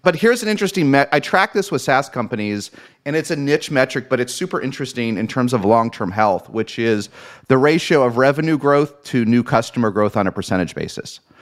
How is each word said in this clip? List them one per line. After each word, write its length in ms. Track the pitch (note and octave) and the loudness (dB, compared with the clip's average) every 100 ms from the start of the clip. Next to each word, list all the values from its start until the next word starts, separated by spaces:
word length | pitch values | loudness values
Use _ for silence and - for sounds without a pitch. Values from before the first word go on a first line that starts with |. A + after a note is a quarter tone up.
But 120 | F#3 D#3+ | 0 2
here's 280 | A3 B3 | 2 2
an 60 | G#3+ | 0
interesting 420 | G#3 G3 F#3+ C#3+ | -2 -2 0 4
met-, 180 | C#3 C#3 | 4 4
I 80 | D3+ | 0
track 340 | - D3 G#3+ | 2 2 2
this 180 | G#3 F#3+ | 0 -2
with 100 | C#3+ | -4
SaaS 260 | - C3 C#3 | 0 0 0
companies, 600 | B2+ A2 A2+ G#2 G#2 - - - _ | -6 -6 -4 -4 -4 -8 -18 -20 _
and 120 | C#3+ D#3 | -6 -4
it's 160 | D3+ | -4
a 40 | D#3+ | -4
niche 360 | C#3 D#3 - | 0 -2 0
metric, 380 | C#3 C3 C#3 - | 0 0 -2 -2
but 100 | B2 | -2
it's 140 | B2 | -2
super 280 | - F3+ F3+ | -6 -6 -4
interesting 560 | C3+ C3+ C3 B2 A#2 G2+ | -6 -8 -8 -6 -4 -4
in 100 | A2 | -2
terms 260 | C3+ B2 | -2 0
of 120 | B2 G2 | 0 2
long-term 460 | A#2 A2+ - G2+ | 2 2 -4 -6
health, 380 | G2+ G#2+ F2+ - | 0 0 0 -4
which 280 | A2 G#2+ - | -6 -6 -2
is 320 | A2+ G#2+ G2 - - - - | 0 0 -4 -16 -20 -20 2
the 100 | C3 | 4
ratio 460 | D3 D#3 - D3+ | 4 2 2 2
of 140 | B2+ A#2 | 2 4
revenue 420 | C3+ C#3+ D#3+ D3 | 2 2 0 0
growth 440 | C#3+ C#3+ D3 - - | 2 2 0 -6 -4
to 200 | B2+ A2+ | 0 2
new 160 | A#2+ | 2
customer 480 | A#2+ A#2 A#2 - A2 | 2 0 0 -2 -2
growth 260 | G2 G#2 G#2+ | 2 0 0
on 120 | F#2+ | -2
a 40 | |
percentage 440 | F#2+ - F#2+ E2+ - | -4 -4 -2 -2 -6
basis. 440 | - - - - _ _ | -10 -10 -16 -20 _ _